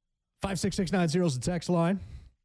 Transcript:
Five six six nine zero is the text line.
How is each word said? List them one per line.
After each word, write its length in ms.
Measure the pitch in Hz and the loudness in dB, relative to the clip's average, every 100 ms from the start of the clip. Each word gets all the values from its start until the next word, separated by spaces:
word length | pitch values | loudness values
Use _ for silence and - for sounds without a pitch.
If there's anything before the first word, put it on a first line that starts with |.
| _ _ _ - | _ _ _ -10
Five 160 | 196 185 | -6 -2
six 160 | 202 - | -2 -2
six 160 | 165 | 0
nine 160 | 185 170 | 2 2
zero 180 | 175 175 | 2 2
is 120 | 127 | 0
the 40 | |
text 260 | 175 175 - | -2 -4 0
line. 300 | 175 165 196 - - - _ | 2 2 0 -6 -18 -20 _